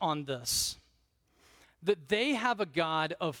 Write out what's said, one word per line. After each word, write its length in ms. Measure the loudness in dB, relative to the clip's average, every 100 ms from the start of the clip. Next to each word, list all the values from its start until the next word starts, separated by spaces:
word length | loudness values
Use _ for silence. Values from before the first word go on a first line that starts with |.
on 240 | 0 0
this, 540 | -2 -4 -2 0 -2 -6 -16 _ _ _ _ _ -20 -20 -20 _
that 260 | 0 0 0
they 260 | 2 2
have 260 | 2 0 0
a 60 | 0
God 500 | 0 2 2 0 0
of 140 | -4 -4